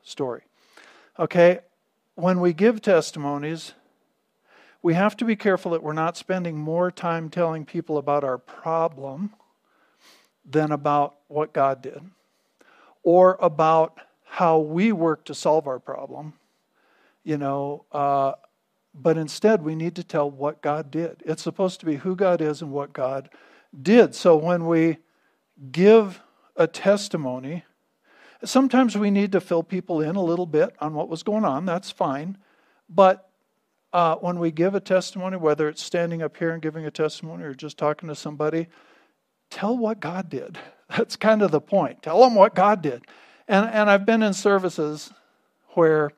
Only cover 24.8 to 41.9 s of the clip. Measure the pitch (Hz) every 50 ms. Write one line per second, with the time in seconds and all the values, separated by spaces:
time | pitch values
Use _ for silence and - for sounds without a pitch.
24.8 | 160 165 160 156 _ _ _ _ _ _ _ _ _ _ _ _ 139 131 127 156
25.8 | 185 202 220 226 214 196 180 - - _ _ _ _ _ _ - 170 160 - -
26.8 | - 190 202 202 202 - - 170 147 131 127 127 127 131 160 175 - _ _ _
27.8 | _ _ _ _ _ _ _ _ - - _ _ - - - 254 269 262 - 254
28.8 | 262 240 202 208 208 202 202 202 202 202 196 185 - - 180 165 165 _ - 185
29.8 | 180 - 180 156 156 151 170 202 185 165 170 170 180 170 151 151 165 220 - _
30.8 | 147 156 156 147 165 233 160 165 - - 208 220 214 - - 135 175 190 170 180
31.8 | 185 - - _ 190 151 135 139 151 180 196 - _ _ _ _ _ _ _ _
32.8 | _ _ 165 175 196 185 190 196 - _ _ _ _ _ _ _ _ _ _ _
33.8 | _ _ - 175 175 165 165 165 - 175 180 175 170 165 156 156 170 190 196 196
34.8 | 196 - 190 185 175 - - 196 180 185 190 185 165 156 151 147 160 151 156 -
35.8 | - - - 175 170 170 170 165 160 147 _ - 170 165 165 165 156 156 151 160
36.8 | 156 151 - - 156 156 - - - 160 165 175 170 151 135 127 - 151 - -
37.8 | 170 147 - - - 160 151 - - 160 151 143 151 151 156 165 165 170 _ _
38.8 | _ _ _ _ _ _ _ _ _ _ _ _ _ _ - - - 208 240 254
39.8 | 233 214 220 208 - 151 175 185 196 165 151 131 - - 165 - - - - _
40.8 | _ _ - - - - - - - 214 220 214 208 180 151 147 - _ - 196
41.8 | 160 127